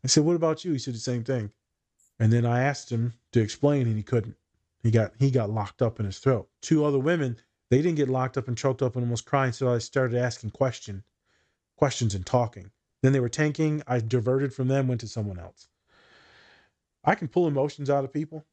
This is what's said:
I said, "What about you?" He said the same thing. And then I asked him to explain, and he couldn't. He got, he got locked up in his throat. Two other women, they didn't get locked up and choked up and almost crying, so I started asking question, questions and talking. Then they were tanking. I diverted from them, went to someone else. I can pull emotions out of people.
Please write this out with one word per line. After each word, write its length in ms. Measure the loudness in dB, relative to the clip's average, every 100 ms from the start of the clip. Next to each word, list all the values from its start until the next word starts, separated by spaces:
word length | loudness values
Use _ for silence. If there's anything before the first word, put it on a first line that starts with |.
I 40 | 2
said, 160 | 2
"What 120 | 4 2
about 280 | 0 -2 -2
you?" 60 |
He 80 | -4
said 140 | -4 -8
the 40 |
same 240 | -4 -6
thing. 280 | -4 -4 -4 _ _ _ _ _ _ _
And 120 | 4
then 140 | 4 2
I 160 | 2
asked 300 | 0 -2 -6
him 220 | -4 -4 -6 _
to 100 | 0
explain, 460 | 0 0 2 2 2
and 100 | -2
he 60 |
couldn't. 320 | 0 -2 -2 -14 _ _ _ _
He 80 | 2
got, 220 | 4 2 0
he 140 | 2
got 180 | 2 0
locked 320 | -4 -6 0
up 180 | -2 0
in 60 | -8
his 140 | -2
throat. 280 | 0 0 -2 _
Two 240 | 0 2 4
other 140 | 2
women, 380 | 2 0 0 -4 _ _ _
they 60 | 2
didn't 140 | 4 0
get 120 | 0
locked 280 | 0 -2 -4
up 100 | -6
and 80 | -2
choked 260 | -2 0
up 120 | -2 -2
and 80 |
almost 220 | -4 -4 -2
crying, 260 | 0 0
so 200 | 0 0
I 60 | 0
started 400 | 0 -2 0 0
asking 320 | -2 -4 -10
question, 520 | -2 -2 -2 -12 -14 -14 _ _ _ _ _ _ _
questions 360 | -2 0 -2
and 100 | -2
talking. 460 | -2 0 0 -6 -20 _ _ _
Then 100 | 2
they 60 | 2
were 100 | 0
tanking. 520 | 0 -2 0 0 -2 -2
I 120 | -2
diverted 520 | 0 0 0 0 -2
from 140 | -2 0
them, 200 | 0 0
went 140 | -2
to 60 | -6
someone 320 | -6 -8 -8
else. 280 | -14 _ _ _ _ _ _ -20 _ -20 -20 _ _ _ _ _
I 120 | -2 0
can 120 | 0
pull 200 | 0 2
emotions 420 | 2 -2 -2 -2
out 140 | 0
of 100 | 0
people. 320 | -6 -8 -10 _